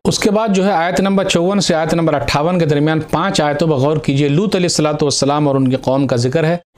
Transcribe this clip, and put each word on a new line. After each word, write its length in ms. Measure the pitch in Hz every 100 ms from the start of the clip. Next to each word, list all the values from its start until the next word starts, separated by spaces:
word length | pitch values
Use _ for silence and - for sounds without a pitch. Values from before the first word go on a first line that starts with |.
उसके 260 | - - 220
बाद 220 | 208 220
जो 100 | 190
है, 100 | 196
आयत 280 | 175 175 185
नंबर 240 | 196 196
चौवन 360 | 185 175 175 202
से 140 | -
आयत 200 | 160 160
नंबर 200 | 170 160
अट्ठावन 460 | 143 - 139 160 180
के 60 | 160
दरमियान 340 | 143 156 160
पाँच 400 | 156 156 190 190
आयतों 280 | 147 143 165
पर 80 | 139
गौर 220 | 143 156
कीजिए, 300 | 151 139 143
लूत 280 | 147 208 196
अलैहिस्सलातु 500 | 175 - 151 147 147
वस्सलाम 420 | - 139 147 147
और 80 | 135
उनकी 200 | 131 127
कौम 300 | - 135 131
का 100 | 123
जिक्र 280 | 123 160
है। 180 | 160 170 -